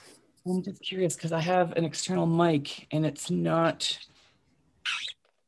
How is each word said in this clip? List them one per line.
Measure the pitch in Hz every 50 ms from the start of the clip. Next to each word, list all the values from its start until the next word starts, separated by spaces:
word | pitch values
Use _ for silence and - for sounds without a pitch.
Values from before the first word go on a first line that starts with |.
| - - - - _ _ _ _ -
I'm | 180 185 185 180
just | 196 185 - -
curious | - 190 185 185 165 -
'cause | - - 160 165
I | 160
have | 156 175 185 180 175 170 -
an | - 170
external | 156 - - - - 185 175 170
mic | 165 165 170 175 170 156 147 139 - - - - -
and | - 156 156
it's | 156 151 - - -
not | 180 175 170 165 160 165 165 160 - - - - - - - _ _ _ _ _ _ _ _ _ _ _ _ _ _ _ - - - - - - - _ _ _ _ _ _